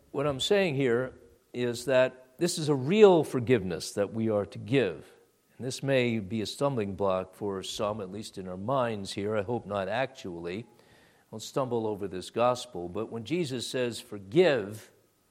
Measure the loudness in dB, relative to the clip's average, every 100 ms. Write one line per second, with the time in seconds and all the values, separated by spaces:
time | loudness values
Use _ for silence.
0 | _ -2 -2 0 2 4 4 2 2 2
1 | 0 -8 -20 _ _ -4 -2 -2 2 4
2 | 4 0 -18 -4 -2 0 0 0 2 8
3 | 10 10 4 0 2 2 2 -4 -4 -2
4 | -2 0 0 0 -2 -8 -2 0 0 -2
5 | -12 -20 _ _ _ -12 -10 -6 0 2
6 | 2 0 -2 -4 -6 -2 -2 0 -2 0
7 | 0 0 -2 -8 -6 -6 -6 -4 -4 -4
8 | -8 -12 -12 -12 -10 -8 -4 0 0 -2
9 | -6 -6 -2 -2 -2 -6 -4 -4 -2 -2
10 | -4 -8 -12 -10 -8 -8 -10 _ _ -20
11 | _ _ _ -14 -8 -4 -2 -2 -2 -4
12 | -6 -8 -6 2 2 2 -4 -10 -8 -6
13 | -6 -8 -4 -2 -2 -4 -4 -2 -2 -4
14 | -10 -14 0 4 4 4 -2 -10 -16 _
15 | _ _ _